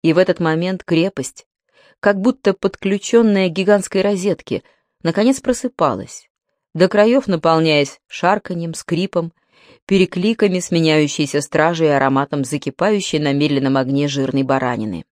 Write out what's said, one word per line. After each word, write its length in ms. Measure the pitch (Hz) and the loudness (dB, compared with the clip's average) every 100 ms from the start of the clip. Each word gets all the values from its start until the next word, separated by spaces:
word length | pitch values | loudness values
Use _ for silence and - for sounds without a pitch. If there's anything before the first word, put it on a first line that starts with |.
И 100 | 165 | 2
в 60 | 156 | 2
этот 220 | 185 175 | 2 0
момент 420 | 165 156 180 185 | 0 0 -2 -6
крепость, 600 | - 170 180 - 131 - _ _ _ _ _ _ | -2 0 0 -4 -12 -12 _ _ _ _ _ _
как 200 | 208 202 | 0 2
будто 320 | 208 262 - | 0 0 -2
подключенная 960 | 185 190 - 190 196 - 233 226 202 185 | 0 -4 -4 -4 -4 0 2 4 2 0
к 40 | |
гигантской 500 | 165 185 202 190 190 | -2 2 2 2 -2
розетке, 600 | 196 202 196 175 - 107 _ _ _ _ | 0 0 -2 -4 -6 -8 _ _ _ _
наконец 380 | 165 165 226 269 | -4 2 2 2
просыпалась, 880 | - 240 247 - 156 98 - - _ _ _ _ _ | -2 -4 -4 -2 -2 -2 -10 -18 _ _ _ _ _
до 140 | 160 180 | 0 2
краев 400 | 208 214 262 254 | 4 4 2 0
наполняясь 720 | 175 165 160 160 151 143 - _ | 0 2 2 4 2 0 -4 _
шарканьем, 680 | - 175 208 - 175 170 | -4 0 -2 -4 -8 -8
скрипом, 580 | 160 - 156 190 180 165 _ _ _ _ _ - | -10 -6 -4 -2 -4 -6 _ _ _ _ _ 0
перекликами 760 | 196 185 185 202 226 208 180 | 2 2 0 -2 2 0 0
сменяющейся 800 | - 170 160 156 147 - 147 147 | -2 0 2 2 2 -2 -2 -2
стражи 460 | 143 160 156 170 160 | -2 0 0 2 2
и 20 | |
ароматом 560 | 143 135 135 143 147 | 2 2 0 -2 -4
закипающей 760 | 135 147 143 - 190 208 190 156 | -4 -6 -8 -4 0 0 -2 -2
на 140 | 147 | 0
медленном 460 | 139 147 139 135 135 | 0 0 0 0 0
огне 300 | 131 135 143 | 0 -2 -2
жирной 340 | 139 135 135 | -2 -2 -2
баранины. 640 | 131 135 127 120 107 87 - | 0 -2 -2 -4 -6 -8 -12